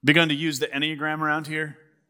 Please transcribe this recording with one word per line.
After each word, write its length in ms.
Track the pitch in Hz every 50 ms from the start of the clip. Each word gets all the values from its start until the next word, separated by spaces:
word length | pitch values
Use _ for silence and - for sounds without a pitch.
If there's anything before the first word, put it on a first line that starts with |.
| -
begun 240 | 135 151 165 170 160
to 60 | 147
use 240 | 139 160 160 151 127
the 80 | 147
Enneagram 540 | - - 139 147 156 156 147 147 156 156 156
around 260 | 156 151 151 156 156
here. 320 | 147 156 156 156 151 143 - _ _ _ _ _